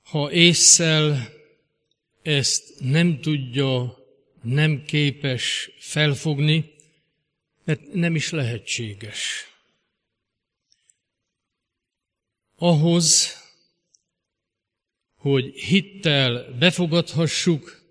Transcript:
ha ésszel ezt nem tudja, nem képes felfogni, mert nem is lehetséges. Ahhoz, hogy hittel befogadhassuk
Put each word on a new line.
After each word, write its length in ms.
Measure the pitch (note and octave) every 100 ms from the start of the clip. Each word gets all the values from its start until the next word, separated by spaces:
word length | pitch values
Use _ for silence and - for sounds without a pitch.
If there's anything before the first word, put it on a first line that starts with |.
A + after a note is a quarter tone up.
ha 300 | _ D#3 C#3+
ésszel 1040 | E3+ E3+ E3 - - E3 D#3 D3+ C#3+ A2+ - _ _ _ _ _ _ _ _
ezt 580 | - C#3+ B2 - - -
nem 420 | C3 D3+ F3 C#3
tudja, 760 | D#3 D3+ B2+ B2+ C3+ B2+ B2 - _ _ _ _
nem 420 | A#2 C#3 D#3 C#3+ -
képes 840 | D3+ D3 C#3 C#3 B2 - - - -
felfogni, 960 | - D3+ D3+ C3+ D#3+ C#3+ D3+ D#3+ D3+ _ _ _ _ _ _ _ _ _
mert 300 | - D3+ -
nem 220 | F#3 E3+ D#3+
is 140 | -
lehetséges. 1160 | D#3+ A#2+ A#2 - - A2+ G2+ A2 - - - - _ _ _ _ _ _ _ _ _ _ _ _ _ _ _ _ _ _ _ _ _ _ _ _ _ _ _ _ _ _ _
Ahhoz, 840 | E3+ D#3 E3 F3 D#3+ - - - - _ _ _ _ _ _ _ _ _ _ _ _ _ _ _ _ _
hogy 400 | C#3 C#3 C3 -
hittel 1000 | F#2 - - - E3 C#3+ B2+ A#2+ - B2
befogadhassuk 1200 | E3+ F3 F3 E3+ E3 D3 E3 - - D#3 - - _